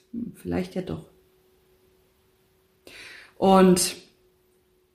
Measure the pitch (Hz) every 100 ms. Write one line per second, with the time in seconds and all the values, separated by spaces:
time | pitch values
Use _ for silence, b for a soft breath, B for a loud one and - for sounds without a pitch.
0 | _ 233 - - 180 175 180 185 180 160
1 | - _ _ _ _ _ _ _ _ _
2 | _ _ _ _ _ _ _ _ - B
3 | B B B B 190 190 185 180 - -
4 | - _ _ _ _ _ _ _ _